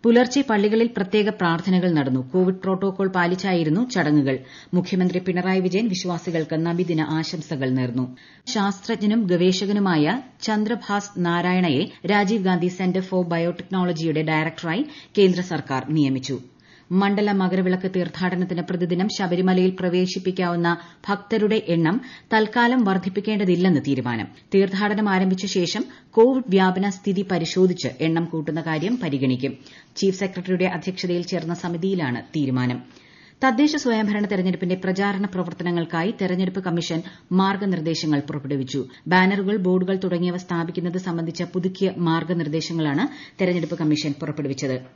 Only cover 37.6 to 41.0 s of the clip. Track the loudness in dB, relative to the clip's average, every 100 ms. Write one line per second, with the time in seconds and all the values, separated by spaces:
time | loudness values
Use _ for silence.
37.6 | -2 -2 -2 -2 0 0 0 -8 -4 -4
38.6 | -2 -4 -6 -10 0 4 4 2 0 0
39.6 | 2 2 2 -2 -2 -2 -2 -4 -4 -4
40.6 | -2 -4 -4 -4